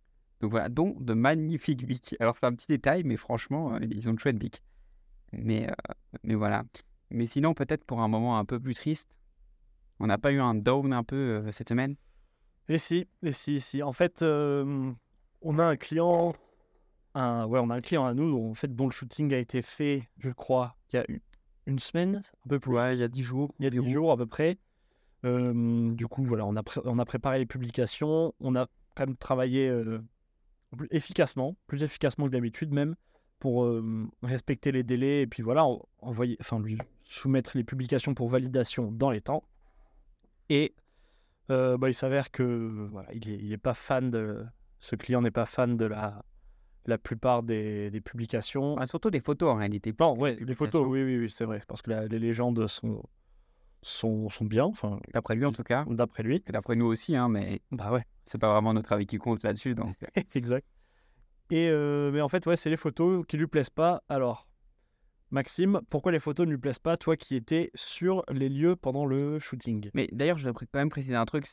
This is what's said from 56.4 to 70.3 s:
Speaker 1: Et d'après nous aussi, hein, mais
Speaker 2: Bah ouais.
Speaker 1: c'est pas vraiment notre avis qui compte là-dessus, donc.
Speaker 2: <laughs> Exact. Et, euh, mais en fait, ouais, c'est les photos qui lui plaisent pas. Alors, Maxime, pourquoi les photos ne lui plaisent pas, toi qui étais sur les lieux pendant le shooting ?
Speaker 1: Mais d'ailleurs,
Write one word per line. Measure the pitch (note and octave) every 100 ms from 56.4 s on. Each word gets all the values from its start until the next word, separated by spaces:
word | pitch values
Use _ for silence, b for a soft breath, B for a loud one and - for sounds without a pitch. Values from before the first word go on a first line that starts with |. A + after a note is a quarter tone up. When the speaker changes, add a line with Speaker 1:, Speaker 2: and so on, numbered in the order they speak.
| -
Speaker 1:
Et |
d'après | A2 G2+ A#2
nous | A#2
aussi, | A2+ - C#3+
hein, | B2
mais | G#2 G2 G2 -
Speaker 2:
Bah | - G2+
ouais. | B2 - -
Speaker 1:
c'est | - A2
pas | A2
vraiment | G#2+ A2
notre | A2 G#2+
avis | G#2 G2+
qui | G#2
compte | B2 A2
là-dessus, | G#2+ G#2 C3+
donc. | A#2 A2+ F#2+ -
Speaker 2:
<laughs> | - -
Exact. | C3+ A#2+ B2+ - _ _ _ _ _ _ _ -
Et, | E3 E3
euh, | D3+ D3 C#3+ C#3+
mais | C#3+
en | C#3+
fait, | - E3
ouais, | E3+
c'est | D#3
les | D#3+
photos | D#3+ - E3+ F#3 -
qui | D3+
lui | D#3+
plaisent | D#3 C3
pas. | - E3 F3+ -
Alors, | C#3 B2 A2 - _ _ _ _ _ _ _ -
Maxime, | C3+ C3 - F#3 G3 -
pourquoi | D3 F#3
les | D#3+
photos | D3+ D3 E3+
ne |
lui | C#3
plaisent | C#3 A#2+
pas, | E3 E3+
toi | - D#3+
qui | -
étais | C3 - D#3+ E3+
sur | - - - F3 F#3 -
les | C3+ C3+
lieux | C#3 E3+ F3+
pendant | C3+ C3+
le | C#3+ C3+ C#3+ D3+
shooting ? | - B2 A#2 A2 G#2
Speaker 1:
Mais | D#3 G#2
d'ailleurs, | A#2 D3